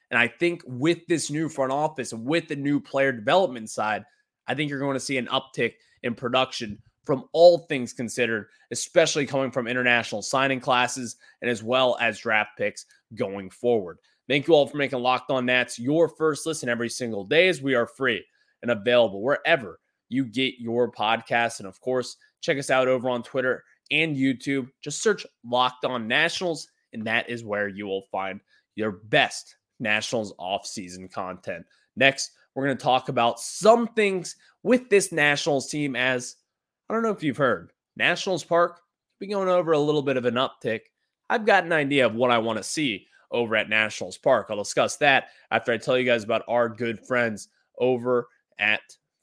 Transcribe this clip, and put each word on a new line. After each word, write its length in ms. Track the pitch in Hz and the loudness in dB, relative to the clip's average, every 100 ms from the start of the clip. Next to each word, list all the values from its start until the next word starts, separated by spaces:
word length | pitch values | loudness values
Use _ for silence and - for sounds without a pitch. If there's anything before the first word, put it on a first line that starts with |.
| _ | _
And 80 | 117 | 0
I 80 | 120 | 0
think 360 | - 175 175 - | 2 -2 -2 -10
with 400 | 123 147 165 - | -2 0 0 0
this 240 | 165 - | -2 -2
new 180 | 147 160 | -4 -4
front 220 | 151 131 | -2 -2
office 420 | 135 151 135 117 | 0 -2 -4 -10
and 120 | 113 | -8
with 240 | 117 165 156 | -2 -2 -2
the 80 | 147 | -6
new 240 | 139 143 | -2 -2
player 320 | 139 139 135 | -2 0 0
development 580 | 123 107 170 180 127 110 | 0 2 2 2 -2 -12
side, 340 | - 107 104 107 _ _ _ - | -6 -4 -4 -6 _ _ _ -8
I 80 | |
think 160 | 131 151 | -4 -4
you're 100 | 143 | -4
going 140 | 139 | -4
to 60 | 135 | -4
see 180 | - 135 | -4 -4
an 80 | 120 | -2
uptick 480 | 131 - - 117 - _ _ | -4 -4 -4 -4 -4 _ _
in 120 | 123 | -8
production 680 | 113 123 127 131 - 113 101 _ _ | -6 -2 0 0 -4 -10 -12 _ _
from 200 | - 135 - | -4 -4 -2
all 260 | 160 175 170 | 8 10 8
things 340 | - 143 120 | 2 -4 -4
considered, 560 | - 117 - 120 113 101 _ _ | -6 -6 -2 0 0 -6 _ _
especially 560 | 117 - 175 156 160 135 | -8 0 4 4 2 -2
coming 240 | 139 135 | -2 -2
from 160 | 131 117 | -4 -4
international 560 | 123 123 120 113 110 | 0 2 2 0 -6
signing 380 | 101 135 135 131 | -4 0 0 -2
classes 560 | 120 123 123 - 120 - - _ | 0 2 2 -2 -8 -12 -20 _
and 100 | 117 | -4
as 120 | 117 | -4
well 340 | 110 127 127 117 | 0 2 2 2
as 180 | 117 104 | -2 -2
draft 320 | 117 107 107 - | 0 0 0 -4
picks 260 | 104 - - _ _ | -6 -6 -20 _ _
going 340 | 113 107 98 95 | -8 -6 -6 -12
forward. 500 | - 120 117 92 85 _ _ _ | -4 0 2 0 -14 _ _ _
Thank 180 | 139 139 | -2 4
you 80 | |
all 120 | 160 139 | 4 4
for 100 | 147 | 0
making 220 | 139 131 | -2 0
Locked 320 | 123 127 - | 0 0 0
On 160 | 135 123 | -2 2
Nats 320 | 127 123 - | 2 0 -4
your 300 | 120 156 160 | -2 2 2
first 360 | 156 156 143 | 2 -2 -2
listen 240 | - 151 127 | -4 -4 -2
every 220 | 117 117 | -2 -2
single 340 | - 123 107 | -4 -6 -6
day, 240 | 98 147 185 | 0 4 4
as 140 | 156 | 2
we 120 | 135 | 0
are 120 | 127 113 | 0 0
free 360 | - 131 104 - _ _ _ | -2 -2 -2 -6 _ _ _
and 100 | 113 | -4
available 520 | 117 101 123 113 98 | -2 4 4 4 2
wherever 580 | 113 143 147 165 104 80 _ _ _ | -2 -2 2 2 0 -14 _ _ _
you 140 | 123 | -4
get 300 | 131 107 131 - | -4 -2 -2 -2
your 320 | 117 117 120 | -4 0 0
podcasts. 680 | - 107 113 117 120 117 - | 0 0 0 0 0 0 -4
And 80 | 98 | -14
of 120 | - | -10
course, 360 | - 127 123 - _ _ | -2 -2 -4 -12 _ _
check 160 | - 143 | -4 -4
us 120 | 139 | 0
out 180 | 131 127 | 2 4
over 200 | 131 123 | 2 0
on 140 | 123 | -4
Twitter 420 | 117 139 127 117 _ _ _ | -4 -4 -2 -4 _ _ _
and 240 | 147 160 | -2 0
YouTube. 540 | 143 131 123 - 139 123 _ | 0 0 -2 -4 -4 -6 _
Just 200 | 147 147 | -10 -2
search 220 | 220 202 - _ 117 | 0 0 -4 _ -4
Locked 400 | 123 123 - 131 | 0 0 0 -4
On 200 | 123 110 | -4 -2
Nationals, 640 | 131 160 - 185 151 - _ _ | 0 0 0 -4 -6 -10 _ _
and 140 | 117 110 | -10 -4
that 240 | 113 - | -2 -4
is 120 | 120 | -8
where 260 | 113 104 101 | -6 -4 -4
you 180 | 98 101 | -6 -6
will 160 | 98 - | -6 -6
find 280 | 98 95 98 _ _ _ | -6 -6 -10 _ _ _
your 180 | - 110 95 | -6 -6 -6
best 520 | 107 147 120 - - _ _ _ | 0 2 2 -2 -16 _ _ _
Nationals 540 | 117 107 110 120 104 - | -2 -2 -2 -4 -6 -10
off-season 720 | 90 98 - - 90 92 92 | -6 -6 -6 -12 -12 -14 -14
content. 560 | - 92 92 - 87 - _ _ - | -10 -10 -10 -10 -12 -12 _ _ 2
Next, 360 | 135 135 - _ _ | 2 2 -8 _ _
we're 100 | - | -6
gonna 100 | 139 | -4
talk 340 | 127 143 127 - | -2 0 0 0
about 320 | 123 117 - | 0 2 0
some 460 | - - 196 233 233 | -8 2 6 6 4
things 500 | - 202 190 156 - _ _ | 0 0 0 -6 -14 _ _
with 280 | - 247 254 | 2 2 4
this 200 | 196 - | 2 2
Nationals 600 | 165 147 143 - 139 120 | 2 2 2 0 -2 -2
team, 260 | 156 143 120 | -4 -4 0
as 400 | 127 127 123 - _ _ _ _ _ | 0 0 -4 -16 _ _ _ _ _
I 40 | |
don't 80 | 220 | -2
know 80 | 226 | -2
if 120 | 202 | -2
you've 140 | 151 123 | -4 0
heard, 360 | 135 98 87 _ _ - | 0 0 -4 _ _ -2
Nationals 480 | 120 170 - 180 | 0 0 -2 -4
Park, 360 | - 170 175 175 _ _ _ _ | 0 2 2 -2 _ _ _ _
be 60 | 196 | -6
going 220 | 202 185 | -2 2
over 240 | 180 165 | 2 2
a 60 | 156 | 2
little 240 | 147 151 | 2 0
bit 140 | 139 127 | 0 0
of 80 | |
an 100 | 123 | 0
uptick. 460 | 117 131 - 120 110 - _ _ _ _ | 0 -2 -2 -4 -4 -8 _ _ _ _
I've 160 | 226 214 | -2 4
got 180 | 196 | 4
an 80 | 170 | 4
idea 320 | 165 139 139 120 | 0 2 4 4
of 80 | |
what 160 | 110 123 | 4 2
I 80 | 120 | 4
wanna 240 | 113 110 | 2 -4
see 440 | 95 - 147 98 - _ _ | -4 -4 -2 -4 -8 _ _
over 240 | 120 117 110 | -4 0 0
at 120 | 101 | 0
Nationals 500 | 107 107 - 92 - | 0 0 -4 -12 -4
Park. 280 | - 123 98 | 2 2 0
I'll 80 | 104 | -6
discuss 400 | 101 - 113 - | -4 0 0 2
that 320 | 147 135 - _ _ | 4 4 2 _ _
after 200 | 117 120 | -2 0
I 60 | 117 | -2
tell 220 | - 127 | 0 0
you 60 | |
guys 200 | 127 120 | 2 0
about 200 | 107 110 - | 0 -4 0
our 200 | 117 120 | 0 0
good 300 | 110 117 110 - | -2 -6 -6 -4
friends 420 | 123 117 104 - _ _ - | -2 0 -4 -14 _ _ -2
over 480 | 123 127 120 123 120 _ _ - | 0 0 0 -2 -2 _ _ -2
at 220 | 104 107 - - _ _ | 0 0 -4 -20 _ _